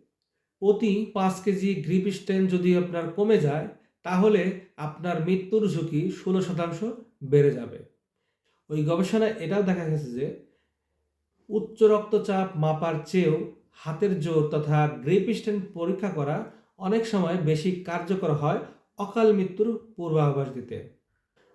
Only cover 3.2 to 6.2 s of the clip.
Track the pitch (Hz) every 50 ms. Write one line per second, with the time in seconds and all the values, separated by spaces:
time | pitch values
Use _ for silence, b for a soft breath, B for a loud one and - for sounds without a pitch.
3.2 | 208 220 220 180 151 143 143 151 180 214 - b b b b b - 175 180 180
4.2 | 202 214 214 185 175 190 - - - - _ - 147 147 - - 165 175 170 160
5.2 | 156 180 190 185 - - 220 220 208 196 156 160 151 139 147 147 175 190 - -